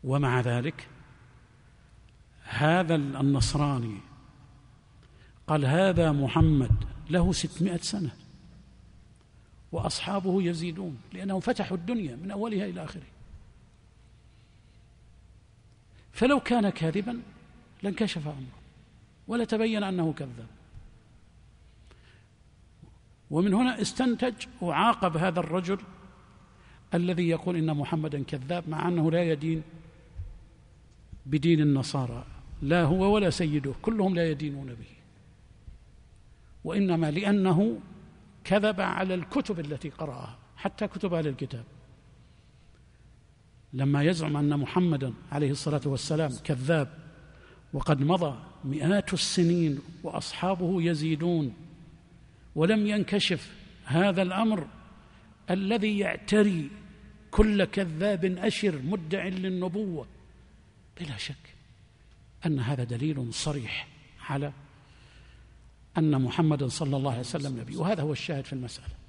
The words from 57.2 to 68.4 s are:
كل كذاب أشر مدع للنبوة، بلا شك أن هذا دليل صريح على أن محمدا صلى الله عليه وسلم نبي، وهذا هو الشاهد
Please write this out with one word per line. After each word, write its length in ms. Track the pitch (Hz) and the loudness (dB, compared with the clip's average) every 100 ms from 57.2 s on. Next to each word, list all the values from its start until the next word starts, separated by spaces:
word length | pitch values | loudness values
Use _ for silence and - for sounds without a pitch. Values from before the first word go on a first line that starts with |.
| - | 0
كل 340 | - 214 202 185 | 4 6 6 2
كذاب 600 | - 185 156 202 196 190 | 0 -2 0 0 2 0
أشر 560 | 180 208 - 208 151 | 0 0 2 0 0
مدع 460 | 131 202 156 196 185 | -2 -4 -2 -4 -4
للنبوة، 800 | 190 190 185 180 190 208 160 113 - - - - - - - - - | -4 -2 -2 -2 -2 -4 -6 -10 -18 -20 -20 -20 -20 -20 -20 -20 -12
بلا 180 | 165 107 | -10 -8
شك 380 | - 139 - - - - - - - - - - 170 | -10 -12 -16 -20 -20 -20 -20 -20 -20 -20 -20 -6 -2
أن 140 | 143 | 0
هذا 240 | 117 135 | 0 -2
دليل 500 | 120 117 151 139 120 | -4 -2 -2 -2 -4
صريح 540 | - 156 147 110 - - - - - - | -4 -4 -4 -6 -8 -10 -18 -20 -18 -6
على 240 | 143 143 - - - - - - - - - - - - - - - | -4 -4 -10 -20 -20 -20 -20 -20 -20 -20 -20 -20 -20 -20 -20 -6 0
أن 240 | 156 139 | 4 4
محمدا 460 | 127 - 156 147 131 | 2 2 2 2 0
صلى 300 | - 151 135 | -2 -2 0
الله 140 | 135 | -2
عليه 80 | 120 | -4
وسلم 400 | 127 156 139 123 | -4 -6 -6 -6
نبي، 160 | 117 175 | -8 -4
وهذا 280 | 170 196 | -2 0
هو 80 | 147 | -2
الشاهد 340 | 135 - 143 | -4 -4 -6